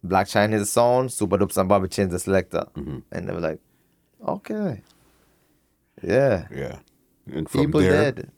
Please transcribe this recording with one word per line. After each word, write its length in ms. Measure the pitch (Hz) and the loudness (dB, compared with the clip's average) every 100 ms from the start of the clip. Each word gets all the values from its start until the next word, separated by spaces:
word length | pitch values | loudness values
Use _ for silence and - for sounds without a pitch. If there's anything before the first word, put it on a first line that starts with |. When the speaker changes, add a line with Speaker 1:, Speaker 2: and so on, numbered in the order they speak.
Speaker 1:
Black 240 | 90 92 95 | 2 2 2
China 280 | 107 104 110 | 2 2 2
is 60 | |
the 20 | 101 | 0
song, 420 | - 120 123 127 | 2 4 4 0
Super 280 | - 101 95 | -2 0 2
Dubs 200 | 98 - | 0 0
and 120 | 92 | 4
Bobby 180 | 101 92 | 4 2
Chin's 240 | - 98 | -2 -2
the 80 | 87 | -2
selector." 460 | - 95 90 85 - - | 0 0 0 -6 -6 -10
Speaker 2:
Mm-hmm. 240 | 67 69 - | -10 -10 -10
Speaker 1:
And 160 | - 92 | -12 -8
they 40 | |
were 60 | 90 | -6
like, 200 | 82 78 _ _ _ _ _ _ 220 | -6 -6 _ _ _ _ _ _ -8
"Okay." 540 | 202 - 214 202 107 _ _ _ _ _ _ _ _ _ _ _ - | -8 -8 -6 -6 -6 _ _ _ _ _ _ _ _ _ _ _ -12
Yeah. 440 | 90 110 139 98 - | -2 2 2 0 -4
Speaker 2:
Yeah. 260 | - 67 - _ _ _ _ - | -10 -10 -12 _ _ _ _ -12
And 180 | 76 80 | -8 -4
from 120 | - | -2
Speaker 1:
People 180 | - 156 | 0 4
Speaker 2:
there 300 | 92 92 139 | 4 4 2
Speaker 1:
did. 200 | - - | -2 -12